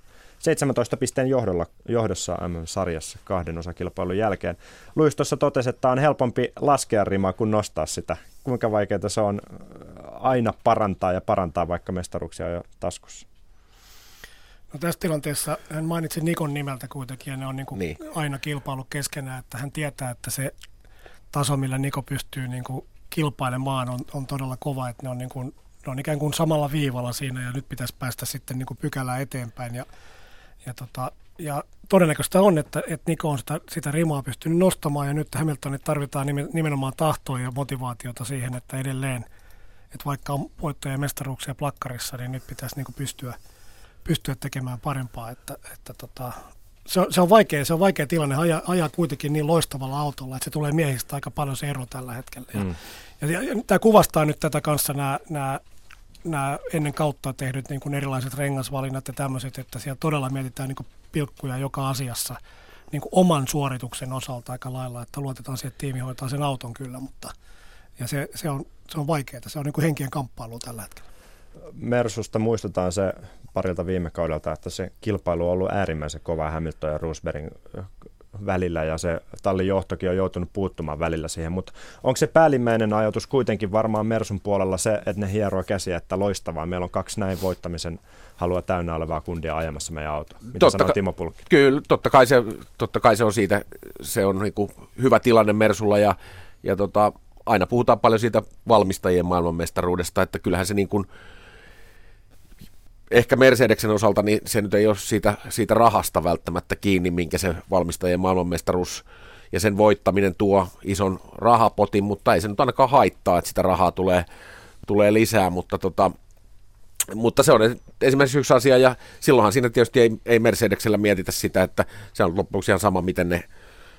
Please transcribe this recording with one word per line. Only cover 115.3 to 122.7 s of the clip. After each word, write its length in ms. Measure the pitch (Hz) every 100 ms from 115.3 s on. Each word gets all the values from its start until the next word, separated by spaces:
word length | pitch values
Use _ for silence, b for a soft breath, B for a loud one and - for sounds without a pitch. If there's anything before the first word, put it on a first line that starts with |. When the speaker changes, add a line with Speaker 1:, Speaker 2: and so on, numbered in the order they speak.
| 110 92
Speaker 3:
mutta, 280 | 90 - 95
tota, 340 | 95 - 95 - - - - - - - - - - 104
mutta 280 | 117 -
se 80 | 143
on 100 | 123 110 123 - -
esimerkiksi 380 | 131 135 139 139
yksi 140 | 127
asia, 240 | 131 131 127
ja 180 | 127 123 B B
silloinhan 340 | - 131 107
siinä 160 | 120 120
tietysti 300 | 127 117 131
ei, 120 | 117 110 -
ei 140 | 117
Mercedeksellä 580 | 117 98 113 101 117 104
mietitä 340 | 104 95 90
sitä, 320 | - 98 95
että 220 | 92 - 98 B 107
se 100 | -
on 140 | 98 90
loppuksi 340 | 92 104 95